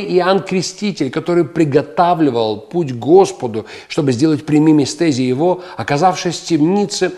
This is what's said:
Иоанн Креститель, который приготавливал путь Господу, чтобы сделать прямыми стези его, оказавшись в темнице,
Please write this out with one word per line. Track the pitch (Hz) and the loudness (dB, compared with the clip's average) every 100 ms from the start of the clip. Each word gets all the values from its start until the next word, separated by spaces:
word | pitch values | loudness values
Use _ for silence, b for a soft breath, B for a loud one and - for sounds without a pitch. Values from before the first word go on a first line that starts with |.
| 185 | 2
Иоанн | 175 175 190 | 0 2 0
Креститель, | - 185 - - 208 175 131 | 0 -4 -4 -6 -8 -4 -4
который | 156 - 175 | -4 0 0
приготавливал | 151 170 156 143 - - 175 170 147 117 110 104 | 0 0 2 2 0 0 2 2 2 2 -2 -4
путь | - 170 147 | -6 -4 -4
Господу, | 120 127 185 185 - 123 107 101 B B | -4 4 4 4 -2 -8 -8 -10 B B
чтобы | - 139 | -2 0
сделать | 117 160 147 | 2 0 0
прямыми | - 151 156 151 | 0 4 4 4
стези | 127 - 170 123 | 2 0 -2 0
его, | 127 127 175 180 B | -2 0 0 -2 B
оказавшись | - - 143 185 165 175 156 | -10 -4 0 2 0 -6 -6
в | |
темнице, | - 160 156 202 202 - 185 | -2 0 2 2 -2 -2 -4